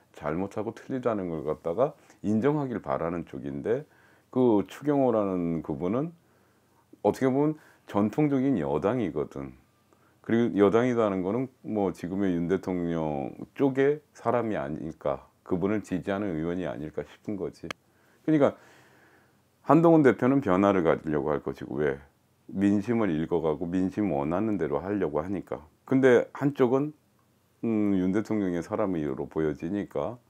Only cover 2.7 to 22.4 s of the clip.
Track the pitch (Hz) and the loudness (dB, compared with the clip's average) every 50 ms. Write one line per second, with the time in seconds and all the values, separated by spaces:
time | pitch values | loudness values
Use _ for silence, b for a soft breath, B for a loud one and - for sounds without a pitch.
2.7 | 117 92 - 69 67 65 80 85 90 85 78 - - 67 64 71 67 71 - 98 | -6 -8 -4 -4 -4 -2 -2 -2 -4 -4 -8 -8 -12 -10 -8 -8 -8 -6 -2 -2
3.7 | 117 139 151 b b b b b b b b b - 127 127 123 107 101 92 - | -2 -2 -4 b b b b b b b b b 0 4 4 6 6 4 2 0
4.7 | - - 139 143 147 143 135 123 110 107 104 95 92 90 87 85 85 80 80 - | -8 -6 -2 0 2 2 2 4 2 2 0 0 0 -2 -2 -2 -2 -2 -4 -6
5.7 | 78 67 85 90 110 127 151 175 170 b b b b b b b b b b b | -6 -4 -2 -2 -2 -2 -4 -6 -10 b b b b b b b b b b b
6.7 | b b b b - _ - 208 196 - 131 135 127 139 147 156 151 B B B | b b b b -16 _ 0 0 0 2 0 0 2 2 0 0 -2 B B B
7.7 | B B B - - 101 107 107 - - 151 147 139 131 127 139 135 90 73 69 | B B B -4 0 0 0 0 2 0 0 2 2 0 2 0 0 0 0 0
8.7 | 71 76 - 98 123 131 107 82 69 76 69 - - 69 69 65 62 - _ _ | -2 0 0 0 0 0 -2 -4 -4 -4 -6 -6 -8 -12 -12 -12 -14 -18 _ _
9.7 | _ _ _ b b b b b b b - - 113 117 120 117 - 98 101 98 | _ _ _ b b b b b b b -2 0 2 2 2 2 4 6 6 6
10.7 | 90 113 123 127 120 117 113 104 95 92 87 92 107 123 135 127 - _ - - | 6 4 2 2 2 2 2 2 0 0 -2 -2 -2 -2 -4 -6 -10 _ -10 -6
11.7 | 110 104 101 92 85 - - 85 95 98 101 95 90 85 85 82 95 92 - 95 | -2 0 0 -2 -2 -6 -8 -6 -2 -2 0 0 0 0 0 0 0 -2 0 -4
12.7 | 92 90 87 85 82 82 80 78 76 69 65 58 - - - - _ - 139 139 | -4 -4 -2 -2 -2 -2 -2 -2 -4 -4 -6 -8 -10 -12 -16 -16 _ 0 0 0
13.7 | 131 135 135 143 147 151 - _ _ - - 117 120 120 117 110 101 80 69 71 | 2 2 2 2 2 -2 -8 _ _ -4 -2 0 0 0 -2 -2 -4 -4 -4 -6
14.7 | 78 - - 80 78 - - 71 69 67 - _ _ _ _ - 92 87 95 98 | -6 -8 -8 -10 -10 -6 -4 -4 -4 -4 -8 _ _ _ _ -4 -2 0 0 0
15.7 | 110 107 98 - 95 87 - 98 98 98 104 98 82 78 80 85 87 92 87 73 | -2 -2 -4 -4 -6 -6 -4 -4 -4 -4 -4 -4 -4 -4 -4 -4 -4 -4 -6 -6
16.7 | 58 62 76 78 - - 85 - - - _ - 107 92 87 76 - - - 87 | -8 -8 -10 -10 -8 -10 -10 -10 -16 -14 _ -10 -8 -6 -8 -8 -10 -12 -16 -18
17.7 | - _ b b b b b b b b b - 156 147 139 104 - b b b | -18 _ b b b b b b b b b 0 2 4 4 2 2 b b b
18.7 | b b b b b b b b b b b b b b b _ _ _ _ - | b b b b b b b b b b b b b b b _ _ _ _ 4
19.7 | 143 165 165 170 165 160 143 123 104 - 127 123 139 139 - 101 90 92 101 101 | 6 6 8 8 8 8 6 6 4 4 2 2 2 2 2 2 4 6 6 6
20.7 | 98 92 80 82 71 - - 78 76 73 65 73 73 69 - 69 69 - - - | 4 4 4 2 2 2 0 -2 -2 0 0 0 -2 -2 -4 -6 -8 -8 -10 -8
21.7 | - 71 76 71 69 71 73 - _ _ _ _ _ _ | -4 -2 -2 -2 -2 -4 -10 -20 _ _ _ _ _ _